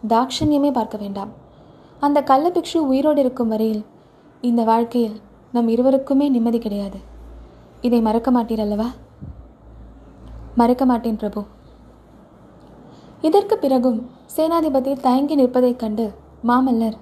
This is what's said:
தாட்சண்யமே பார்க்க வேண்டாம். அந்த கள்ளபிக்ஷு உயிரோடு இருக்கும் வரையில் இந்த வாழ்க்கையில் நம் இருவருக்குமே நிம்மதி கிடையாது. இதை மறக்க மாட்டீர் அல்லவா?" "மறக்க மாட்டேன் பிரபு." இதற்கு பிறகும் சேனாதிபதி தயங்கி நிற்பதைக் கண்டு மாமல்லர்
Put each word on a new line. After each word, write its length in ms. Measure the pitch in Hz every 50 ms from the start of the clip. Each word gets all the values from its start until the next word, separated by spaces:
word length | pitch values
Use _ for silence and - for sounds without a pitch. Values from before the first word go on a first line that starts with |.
| - 214
தாட்சண்யமே 640 | 226 226 254 262 - - 311 302 294 285 277 285
பார்க்க 260 | 269 262 220 214 - 208
வேண்டாம். 300 | 208 202 196 196 196 208 - - - - - - - - - - - - - -
அந்த 220 | - 285 294 294
கள்ளபிக்ஷு 560 | 277 - 269 262 302 349 349 359 339 - - 330
உயிரோடு 420 | 320 269 262 262 277 302 302 294
இருக்கும் 280 | 269 254 254 - 247 226
வரையில் 380 | 220 214 220 220 220 214 214 - - - - - _ _ _ - - -
இந்த 220 | - 247 233 233 226
வாழ்க்கையில் 560 | 220 226 233 233 233 - 247 233 214 214 220 - - - - - - -
நம் 160 | 240 240 226
இருவருக்குமே 600 | 226 233 247 262 269 269 269 - 277 269 294 285
நிம்மதி 300 | 269 240 226 233 233 233
கிடையாது. 400 | 226 214 202 202 202 196 190 - - - - - - - - - - - - - - - - -
இதை 200 | - 247 233 240
மறக்க 300 | 226 220 214 233 226 269
மாட்டீர் 280 | 247 247 226 233 226 220
அல்லவா?" 300 | 214 208 208 208 220 240 - - - - - - - - - - - - - _ - - - - - - - - - - - - - - - - - - -
"மறக்க 300 | - 240 233 254 254 277
மாட்டேன் 300 | 254 247 233 233 233 220
பிரபு." 280 | 208 - 208 208 208 202 - - - - - - - - - - - - - - - - - - - - - - - - - - - - - - - - - - -
இதற்கு 360 | - 311 320 392 403 - 440 415
பிறகும் 520 | - 277 269 254 240 254 233 220 233 - - - - - -
சேனாதிபதி 580 | - 311 320 339 339 320 311 262 269 254 269 277
தயங்கி 420 | 262 - 262 247 262 285 285 320
நிற்பதைக் 440 | 285 262 247 254 254 254 247 247 247
கண்டு 340 | - 220 214 208 233 208 - - - - - - - 233
மாமல்லர் 500 | 240 254 262 269 240 226 226 220 214 -